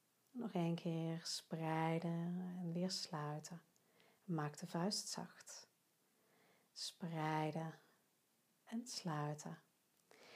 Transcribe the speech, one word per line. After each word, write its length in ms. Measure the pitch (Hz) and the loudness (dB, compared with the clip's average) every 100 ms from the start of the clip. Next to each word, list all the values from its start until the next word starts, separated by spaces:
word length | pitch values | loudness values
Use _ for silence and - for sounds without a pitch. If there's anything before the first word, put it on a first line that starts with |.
| _ _ _ | _ _ _
Nog 220 | 247 226 | -6 -2
één 220 | 180 170 | 2 4
keer 460 | 170 170 165 165 165 | 2 0 0 0 -2
spreiden 1300 | - - - 165 160 160 160 165 170 170 170 175 180 180 | -2 -4 -4 -2 2 4 4 4 2 0 0 -2 -2 -4
en 120 | 175 | -2
weer 180 | 165 185 | 2 2
sluiten. 720 | 190 - 156 147 151 151 170 - _ _ _ - - | 0 -2 -2 0 -2 -6 -12 -14 _ _ _ -20 -20
Maak 340 | - 165 147 147 | -2 0 2 -2
de 80 | 175 | -2
vuist 420 | 170 185 - - | 2 4 2 0
zacht. 600 | - 180 - - - - _ _ _ _ _ _ _ - - _ | -4 -6 -10 -14 -14 -14 _ _ _ _ _ _ _ -20 -20 _
Spreiden 1040 | - - - 175 160 156 156 156 156 160 - - _ _ _ _ _ _ _ | -8 -6 -4 -2 2 4 4 4 2 -2 -6 -16 _ _ _ _ _ _ _
en 220 | - 233 247 | -4 -4 -2
sluiten. 720 | - 180 151 147 147 165 165 - _ _ _ _ - - | -4 0 0 0 -2 -6 -8 -12 _ _ _ _ -20 -20